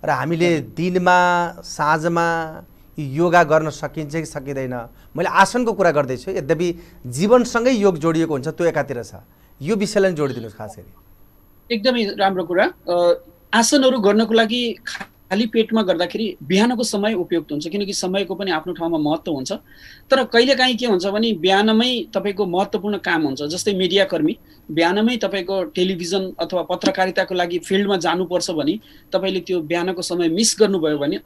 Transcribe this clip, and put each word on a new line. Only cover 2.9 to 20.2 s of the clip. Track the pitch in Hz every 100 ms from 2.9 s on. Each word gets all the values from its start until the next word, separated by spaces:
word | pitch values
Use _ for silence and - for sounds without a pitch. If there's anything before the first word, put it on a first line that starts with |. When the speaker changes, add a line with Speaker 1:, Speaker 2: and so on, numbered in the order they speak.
| -
Speaker 1:
योगा | 147 139 175 175
गर्न | 160 156 160
सकिन्छ | 147 151 - 151 156
कि | 156
सकिँदैन? | 151 135 135 131 123 117 - - -
मैले | 127
आसनको | 180 190 240 233
कुरा | 202 180
गर्दैछु, | 151 135 127 185
यद्यपि | 190 135 160 175 170 - - 123
जीवनसँगै | 123 202 247 233 233 240
योग | 247 202 165
जोडिएको | 160 165 165
हुन्छ, | 143 135
त्यो | 156 170
एकातिर | 151 139 120
छ। | 113 95 - _ _ _
यो | 135 214
विषयलाई | 196 208 190
जोडिदिनुहोस् | 165 143 120 113 -
खास | 110 -
गरी। | - - _ - - _ _ _ _ 233
Speaker 2:
एकदमै | 226 240
राम्रो | 208 196 196 185
कुरा। | 165 180 247 - -
अ, | 175 175 170 - _ _
आसनहरू | 220 226 294 262 254
गर्नको | 196 208 220
लागि | 226 220 247 240 208 -
खा- | - - _ _
खाली | 190 226
पेटमा | 226 220 226
गर्दाखेरि | 190 165 175 - 214 -
बिहानको | 139 185 233 240
समय | 240 202 208
उपयुक्त | 208 175 170 156
हुन्छ, | 147 160
किनकि | 196 196
समयको | 196 190 190 180 180
पनि | 196
आफ्नो | 160 156
ठाउँमा | 165 165 165
महत्त्व | 147 160 -
हुन्छ। | 147 127 214 _ - - - -
तर | 262